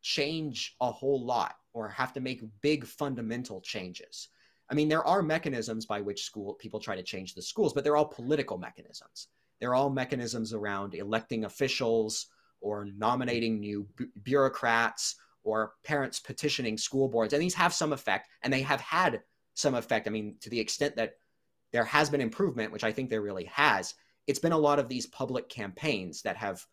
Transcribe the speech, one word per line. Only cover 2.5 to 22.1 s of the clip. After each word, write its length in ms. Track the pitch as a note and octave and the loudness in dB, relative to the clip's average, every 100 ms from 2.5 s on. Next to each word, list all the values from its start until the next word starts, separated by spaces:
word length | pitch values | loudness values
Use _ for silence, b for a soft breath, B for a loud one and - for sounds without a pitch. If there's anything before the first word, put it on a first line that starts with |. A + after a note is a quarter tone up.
| G#2 | -2
big 240 | D3 D3+ | 2 2
fundamental 800 | B2 - C#3+ B2 A2 A#2+ B2+ F#2+ | -2 -6 -4 -2 -4 -4 -6 -10
changes. 680 | - G#2+ F#2 F2+ - - - b b b b | -8 -8 -8 -12 -14 -16 -16 b b b b
I 40 | |
mean, 140 | C#3 D3+ | 2 4
there 180 | D#3 - | 4 4
are 160 | F3 | 4
mechanisms 640 | D#3 D#3+ F3 B2+ A2+ A2+ A2 | 4 0 0 -4 -4 -6 -4
by 160 | G#2 | -4
which 220 | G2+ G2+ | -2 -4
school, 300 | - G#2+ G2+ | -8 -8 -8
people 260 | - G#2+ G#2+ | -10 -8 -8
try 160 | G#2+ F#2+ | -6 -6
to 60 | |
change 320 | F2+ F#2+ F#2 | -6 -8 -10
the 80 | - | -10
schools, 300 | - - F3+ | -8 2 2
but 100 | D3 | 2
they're 140 | C#3 D3 | 4 4
all 80 | |
political 540 | D3+ - A#2+ D3+ - F#2 | 4 0 0 0 0 -4
mechanisms. 720 | F2+ - - - - - - _ _ _ | -8 -14 -20 -20 -20 -18 -18 _ _ _
They're 140 | A#2+ | 2
all 160 | B2+ C#3 | 4 4
mechanisms 640 | C3+ B2+ C3 A#2+ A#2+ A2 | 0 -2 -2 -2 -4 -4
around 420 | A2 G#2 G2 G2+ | -2 -2 -4 -4
electing 500 | F2 G2+ A2 A2+ A2+ | -6 -2 -2 0 -4
officials 840 | G#2 - C3 - A#2+ A2+ A2 - - b b b | -4 0 0 2 2 4 2 -2 -8 b b b
or 260 | G2+ G#2 G#2 G2+ | -4 -4 -6 0
nominating 640 | G#2+ B2+ B2 A#2 A2+ A2 | 2 2 2 0 2 0
new 260 | G#2 G#2 G2+ - | -2 -4 -6 -8
bu-, 120 | B2 - | -10 -10
bureaucrats 920 | G2+ C#3 C3+ C3 B2 A#2 A#2 - - - b b | 2 4 4 4 4 4 4 0 -6 -6 b b
or 320 | G#2+ G#2+ G#2+ - | -2 0 0 -4
parents 360 | - D3+ C3+ - | -2 0 0 -6
petitioning 580 | - B2 D3+ C#3 A#2+ G#2+ | -8 -4 -2 0 -2 -2
school 300 | - C3+ C3+ | -2 2 2
boards. 240 | A#2 A2 | 2 2
And 100 | C#3+ | 2
these 120 | F3 | 2
have 180 | F3 F3 | 4 2
some 200 | - D#3 | 4 0
effect, 360 | C#3+ - G2 - b | 0 0 -2 -2 b
and 100 | B2+ | 0
they 100 | C3 | 0
have 180 | C3+ C3+ | 2 0
had 420 | - D#3+ F3+ A#2 - _ _ | 2 2 2 2 -8 _ _
some 200 | - D3+ | 0 2
effect. 320 | B2+ - A2+ G#2 | 2 2 0 0
I 40 | |
mean, 260 | G#2+ G#2 G#2 | -4 -4 -10
to 100 | - | -6
the 100 | A#2 | -4
extent 360 | A2 - C#3+ A2+ | -2 0 -2 0
that 200 | A2+ - _ _ _ _ _ | -4 -4 _ _ _ _ _
there 120 | A#2+ | 0
has 260 | A2+ D3 D3+ | 4 4 4